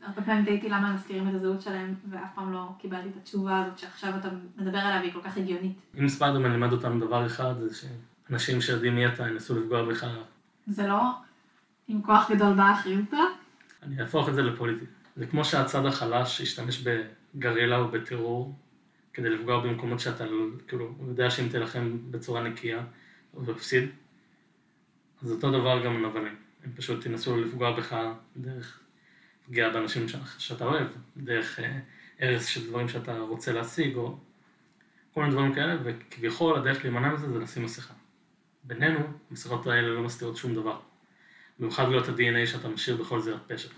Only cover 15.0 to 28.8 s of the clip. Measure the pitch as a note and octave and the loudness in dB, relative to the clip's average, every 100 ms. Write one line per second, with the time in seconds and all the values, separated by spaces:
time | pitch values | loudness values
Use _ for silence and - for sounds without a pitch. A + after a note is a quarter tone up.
15 | - - B2 D3+ D3 C#3+ C3 C#3 C#3 - | -16 -10 -2 0 2 2 2 2 2 2
16 | A2+ A#2+ B2 - - - B2 B2 B2 A#2 | 2 2 2 -2 -4 -4 -4 -2 0 0
17 | G#2+ - _ C#3 B2 A2+ A#2+ B2 A#2 A2 | -2 -12 _ -4 0 4 4 4 2 -2
18 | - A#2+ A#2 A#2+ C#3 C#3 _ _ _ _ | -4 -4 -2 -2 -4 -10 _ _ _ _
19 | _ - A2+ A2 A#2 A#2+ B2 A#2 A#2+ A#2+ | _ -4 -2 0 0 2 2 -2 -2 -2
20 | C3 B2 A2 A2 A2 B2+ - B2 A#2 C3 | -2 -4 -2 -2 -2 -4 -8 -6 -6 -8
21 | C3 B2 B2 C3 A#2+ B2 A2+ B2 A#2 A#2 | -4 0 0 0 -2 -2 -4 -2 -2 -4
22 | B2+ A#2 - A#2 A#2 A#2 A#2 A#2 B2 - | -6 -8 -4 -4 -4 -4 -6 -6 -8 -14
23 | - - _ C#3 A#2 - - B2+ C#3+ - | -20 -20 _ -8 -6 -6 0 2 2 -4
24 | _ _ _ _ _ _ _ _ _ _ | _ _ _ _ _ _ _ _ _ _
25 | _ _ A#2+ A2+ C#3 C3 B2+ B2+ A#2+ A2+ | _ _ -6 0 2 4 4 4 2 0
26 | A2 A2 G#2 G#2 - _ C3+ A#2+ - A2 | 0 -2 -6 -8 -18 _ -14 -8 -6 -4
27 | A#2+ A2+ C3 A#2 A2+ B2 A#2+ A#2 - A2+ | -4 -4 0 0 0 0 0 0 -2 -4
28 | A2+ A2+ - C3 B2+ B2+ - - | -4 -8 -14 -12 -10 -10 -12 -18